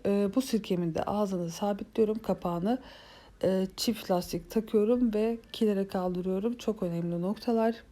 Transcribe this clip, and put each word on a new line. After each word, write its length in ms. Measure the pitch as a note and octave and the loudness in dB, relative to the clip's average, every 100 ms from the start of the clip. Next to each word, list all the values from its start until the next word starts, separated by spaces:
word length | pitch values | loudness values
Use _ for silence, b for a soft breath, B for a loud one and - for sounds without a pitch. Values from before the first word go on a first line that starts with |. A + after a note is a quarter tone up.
| G3 | 0
e, 220 | G3+ G3+ | 2 2
bu 80 | C4 | 0
sirkemin 520 | C4 A3 - F3+ E3+ | 0 0 0 0 0
de 80 | D#3+ | -2
ağzını 480 | - G#3 G3+ F#3 E3+ | 0 0 0 -2 -4
sabitliyorum. 680 | E3 G3+ G3+ A3+ - G#3+ A3 | -2 -2 -2 -2 0 2 0
Kapağını, 600 | - F3 F3+ F3 G3 B3+ B B B B B - | -2 -2 -2 -2 0 -2 B B B B B -2
e, 240 | - F#3+ F#3+ - | 0 2 0 -2
çift 340 | - G#3+ - | -2 -2 0
lastik 400 | F3+ F3 E3+ - | 0 0 -6 -4
takıyorum 640 | A3+ A3 G#3+ G#3 B3 A#3+ | -4 2 2 4 4 2
ve 240 | G#3 A3 A3+ - | 2 0 -2 -6
kilere 360 | - G#3+ G3 G3 | 0 2 2 0
kaldırıyorum. 680 | G3 F#3 F3+ F#3 F#3+ A3+ A#3+ | -2 -2 -2 -2 0 -2 -2
Çok 260 | - G#3+ | -4 -2
önemli 400 | F3+ E3+ E3+ E3+ | -2 -2 -2 -2
noktalar. 520 | F3+ A3 - A3+ A3+ A3+ - | -2 -2 0 2 2 0 -8